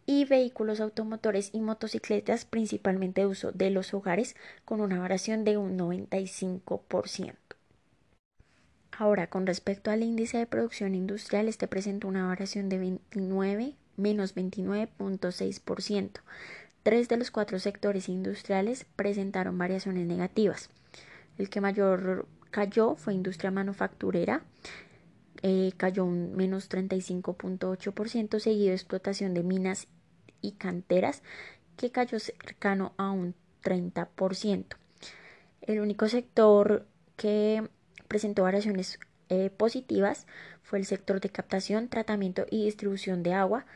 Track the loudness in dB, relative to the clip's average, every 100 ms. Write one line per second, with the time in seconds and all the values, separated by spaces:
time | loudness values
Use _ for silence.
0 | 2 2 6 6 4 0 -2 0 -2 -2
1 | -4 -2 0 0 -2 -2 -2 -2 -4 -6
2 | -2 0 2 -2 -2 -2 -2 0 0 0
3 | 0 2 0 0 -4 0 2 2 -2 -4
4 | 0 0 0 -6 -20 -20 -6 -2 0 0
5 | 0 0 0 0 2 2 0 0 -2 -2
6 | -2 -4 -4 -6 -6 -6 -4 -6 -2 -4
7 | -4 -6 -10 -12 _ -20 _ _ _ _
8 | _ _ _ _ _ _ _ _ _ 0
9 | 4 4 2 -2 -2 0 -2 -2 0 0
10 | 0 0 -2 -2 -2 0 -2 -2 -2 -2
11 | -2 -6 -2 0 0 -2 -4 -2 -4 -4
12 | -4 -2 -2 -2 -4 -4 -2 -2 -2 -4
13 | -6 -6 -2 0 0 0 -4 -8 _ -2
14 | 0 2 0 -2 -4 -4 -2 -2 -4 -6
15 | -6 -2 -4 -2 -4 -4 -6 -6 -2 -2
16 | -2 -8 -18 -18 -18 -18 -20 _ 2 4
17 | 4 0 0 -2 -2 -2 -4 -2 -2 -2
18 | -2 -4 -4 -6 -2 0 0 -2 -8 -4
19 | -2 -2 -2 -2 -2 -2 -2 -2 -2 -2
20 | -2 -2 0 2 2 2 -8 _ _ -20
21 | -20 -20 -14 -6 -4 0 0 4 4 4
22 | 2 -2 -4 -14 -8 -2 2 4 4 2
23 | -2 -2 -2 -2 -2 -2 -2 -2 -4 -2
24 | -2 0 0 0 -4 _ -18 -18 -20 -20
25 | -20 -20 _ -2 2 2 2 0 0 2
26 | 0 0 -2 0 0 0 -4 -4 -2 -2
27 | -2 -4 -4 -6 -6 -4 -4 -4 -6 -6
28 | -4 -2 -2 0 2 4 4 2 -2 -4
29 | -4 -2 -2 0 0 0 0 -4 -10 _
30 | _ _ -20 _ -10 -6 -6 -6 0 2
31 | 2 -2 -10 -18 -18 -20 _ -6 -4 -2
32 | -2 -4 -8 -12 -16 -4 0 0 -2 -2
33 | -2 0 -2 -6 _ _ -2 0 -2 -4
34 | -6 -2 -2 0 0 -2 -4 -14 _ _
35 | -20 -20 -20 -20 _ _ -2 0 0 2
36 | 2 2 2 8 10 10 8 4 0 _
37 | _ -4 0 2 2 2 -2 -12 _ -20
38 | -4 -2 0 2 4 4 2 0 -4 -10
39 | -18 _ -2 0 0 2 0 0 0 2
40 | 2 0 -8 -20 -20 -20 -6 -4 -2 -4
41 | -2 -2 -2 -6 -4 -4 0 -2 -2 -4
42 | -2 -2 0 -2 -2 0 0 -2 -4 -2
43 | -2 -2 2 2 2 2 -4